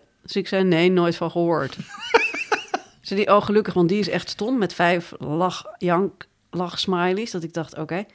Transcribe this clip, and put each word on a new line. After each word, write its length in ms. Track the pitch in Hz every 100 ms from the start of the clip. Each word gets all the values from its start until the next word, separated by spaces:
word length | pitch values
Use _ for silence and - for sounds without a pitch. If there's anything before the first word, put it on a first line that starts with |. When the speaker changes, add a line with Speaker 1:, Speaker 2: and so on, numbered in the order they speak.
| _ _
Speaker 1:
Dus 140 | - 202
ik 120 | 196
zei, 160 | 196
"Nee, 260 | 190 165 180
nooit 260 | 185 170 170
van 140 | 165
gehoord." 460 | 175 170 156 135 - - 831 - 453 - -
Speaker 2:
<laughs> 600 | - 427 - 339 - _
Speaker 1:
Zei 200 | - 196
die, 100 | - 202
"Oh, 60 |
gelukkig, 320 | 208 208 202
want 140 | 185 170
die 100 | 208
is 100 | 180
echt 200 | 175 -
stom," 280 | - 214 262
met 160 | 190
vijf 380 | - 175 175 170 -
lach, 460 | 147 156 180 - - -
jank, 480 | 175 170 196 - - _ _
lach 280 | 170 180 -
smileys, 520 | - 180 180 190 233
dat 120 | 180
ik 100 | 160
dacht, 260 | 170 147 -
"Oké." 260 | 156 170 208